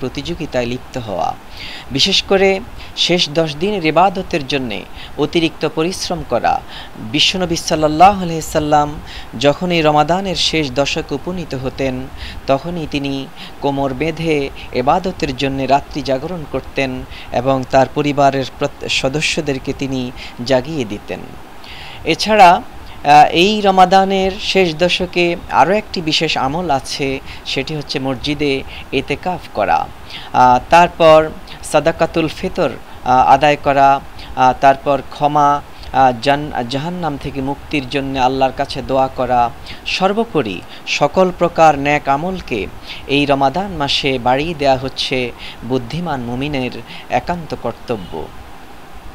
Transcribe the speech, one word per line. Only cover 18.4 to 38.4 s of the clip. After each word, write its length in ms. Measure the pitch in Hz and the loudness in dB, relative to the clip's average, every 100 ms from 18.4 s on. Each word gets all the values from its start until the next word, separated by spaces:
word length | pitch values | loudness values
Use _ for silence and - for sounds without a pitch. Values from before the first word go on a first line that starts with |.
| 127 - | -4 -4
প্রত-, 300 | 143 - - | -6 -6 -4
সদস্যদেরকে 840 | - 135 143 160 - 147 135 - | -2 -2 -2 -2 -2 -2 -4 -4
তিনি 380 | 131 135 131 123 127 - - 120 | -6 -4 -4 -6 -8 -14 -8 0
জাগিয়ে 380 | 131 131 160 | 0 0 -4
দিতেন। 360 | 113 104 - 92 87 - - - - - - - | -4 -6 -8 -10 -10 -16 -16 -18 -16 -16 -14 -8
এছাড়া, 460 | - 160 196 214 185 | -4 -2 2 8 8
আহ, 760 | 190 262 - - - 147 147 151 | 8 2 -14 -14 -4 6 8 8
এই 300 | 160 185 214 | 6 2 4
রমাদানের 720 | 202 190 185 190 196 196 190 196 | 2 6 6 6 4 2 0 -2
শেষ 340 | - 190 185 | -2 2 2
দশকে 640 | 156 175 - 180 180 175 175 - | 2 0 0 -2 0 0 0 -2
আরও 240 | 98 139 | 2 4
একটি 260 | 208 208 - | 4 0 -4
বিশেষ 360 | 160 143 160 - | -2 0 0 0
আমল 340 | 127 156 180 | -2 -2 0
আছে, 500 | 135 - - 139 135 - - - | -2 -2 -4 -4 -4 -8 -14 -8
সেটি 300 | - 131 156 | -4 -4 -6
হচ্ছে 220 | 143 147 | -4 -4
মসজিদে 640 | 131 131 - 147 147 135 - - - | -4 -4 -4 -2 0 -2 -4 -14 -4
এতেকাফ 480 | 135 131 143 185 175 - | -4 -2 -4 -4 -6 -6
করা। 320 | - 98 80 50 - - - - | -2 2 2 0 -10 -16 -14 -4
আহ, 280 | - 127 123 - | 4 6 6 6
তারপর 600 | 165 175 - 165 156 156 - - - | 6 6 6 8 8 6 -4 -14 -14
সাদাকাতুল 640 | - 156 147 165 160 170 160 | -2 2 2 2 0 0 -2
ফিতর, 420 | - 185 185 151 107 - - | -2 -6 -2 -2 -2 -14 -8
আহ, 240 | - 127 127 | 2 4 8
আদায় 280 | 135 147 147 | 8 6 4
করা, 360 | 147 139 139 139 - - - - | 2 6 6 4 0 -14 -8 2
আহ, 180 | 127 127 | 2 6
তারপর 420 | 139 135 - 139 131 | 4 4 2 -2 -2
ক্ষমা, 520 | - 147 151 143 143 - - - | -2 0 4 4 2 -2 -16 -4
আহ, 200 | 127 131 120 | 4 4 4
জান-, 420 | 139 143 147 - 120 | 0 0 0 -4 -4
জাহান্নাম 460 | 135 156 180 170 139 | -4 -4 -4 -4 -4
থেকে 240 | 147 135 | -6 -6
মুক্তির 480 | 135 143 - 151 127 | -6 -6 -4 -4 -2
জন্য 280 | 143 135 135 | -4 -2 0
আল্লাহর 340 | 127 135 | 2 2